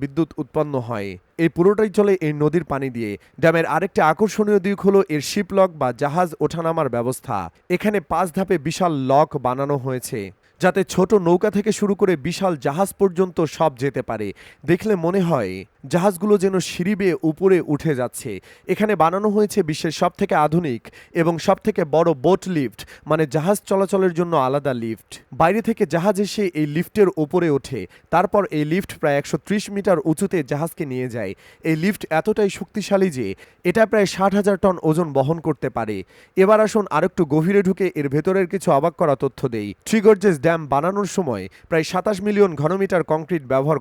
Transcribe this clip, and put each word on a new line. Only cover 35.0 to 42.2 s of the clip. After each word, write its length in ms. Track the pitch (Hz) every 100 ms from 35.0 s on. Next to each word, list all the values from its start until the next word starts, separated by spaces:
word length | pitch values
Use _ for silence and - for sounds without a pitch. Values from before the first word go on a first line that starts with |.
| 165 139
বহন 200 | 131 165 156
করতে 220 | 143 135 120
পারে। 200 | 107 98 - _ _ -
এবার 220 | 190 214 214
আসুন 180 | 220 190 147
আরেকটু 260 | 180 - 156
গভীরে 260 | 151 160 202 190
ঢুকে 200 | 190 185 151
এর 100 | 143
ভেতরের 320 | 143 190 190 175
কিছু 160 | 196 - 139
অবাক 160 | 165 -
করা 140 | 165 135
তথ্য 180 | 139 - 135
দেই। 140 | 113 104 - -
থ্রি 120 | 220 202
গর্জেস 300 | 202 202 151
ড্যাম 160 | 160 165 147
বানানোর 360 | 139 165 202 190 -
সময় 280 | 156 101 95 - -
প্রায় 180 | 165 156
সাতাশ 280 | 185 214 190